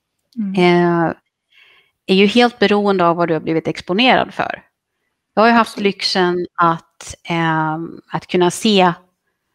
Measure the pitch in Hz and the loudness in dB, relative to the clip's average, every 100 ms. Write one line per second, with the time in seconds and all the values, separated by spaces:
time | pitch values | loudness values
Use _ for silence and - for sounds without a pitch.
0 | _ _ _ 240 202 190 175 175 175 170 | _ _ _ -8 -4 0 2 4 2 0
1 | 165 - _ _ _ _ _ _ _ _ | -2 -6 _ _ _ _ _ _ _ _
2 | - 190 202 240 240 240 202 208 202 196 | 0 2 4 4 0 2 0 2 0 2
3 | 170 170 170 156 156 160 160 - - 185 | 0 0 -2 -2 -2 -4 -4 -8 -4 0
4 | 254 185 - - - - - _ _ _ | 2 2 0 -6 -8 -10 -18 _ _ _
5 | _ _ _ - 226 233 220 - 202 190 | _ _ _ 0 2 2 0 -4 -4 -4
6 | - 196 175 175 175 - 170 165 - - | -4 -2 -2 -2 -6 -2 0 0 -8 -20
7 | - - - 170 165 160 156 160 165 - | -20 -16 -6 -4 -2 -2 -4 -6 -10 -16
8 | - 165 - 185 175 - 220 196 180 170 | -12 -10 -4 0 0 0 0 2 2 0
9 | _ _ _ _ _ | _ _ _ _ _